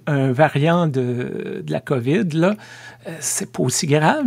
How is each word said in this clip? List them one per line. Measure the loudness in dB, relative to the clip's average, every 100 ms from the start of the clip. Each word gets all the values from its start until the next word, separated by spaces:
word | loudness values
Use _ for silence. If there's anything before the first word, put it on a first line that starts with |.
| 0
un | 0 2
variant | 4 2 4 2 2 2
de, | 0 -2 -2 -4 -6 -8 -8 -6
de |
la | -6
covid, | -2 -2 0 0 0
là. | 2 2 0 -6 -20 -20 -18 -14
Euh, | -10
c'est | -6 -6 -6
pas | -2
aussi | -2 0 2
grave, | 4 4 4